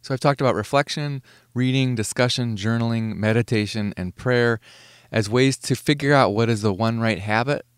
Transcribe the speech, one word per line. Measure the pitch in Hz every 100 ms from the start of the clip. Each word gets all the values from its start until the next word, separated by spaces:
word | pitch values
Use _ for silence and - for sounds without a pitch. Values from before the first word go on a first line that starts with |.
So | -
I've | 131
talked | 147 139
about | 135
reflection, | 98 104 139 143 - 147 139 - - _
reading, | 120 127 131 131 120
discussion, | 107 - 123 - 120 107
journaling, | 104 117 117 117 110 92
meditation, | 107 113 113 110 107 113 101 -
and | 90
prayer | - 127 123 120 113 - - - - _
as | 110 104
ways | 120 135 131
to | -
figure | 131 - 147 143
out | 143 110
what | 101 117
is | 113
the | 107
one | 92 113 113
right | 113 95
habit | 101 107 123 147 -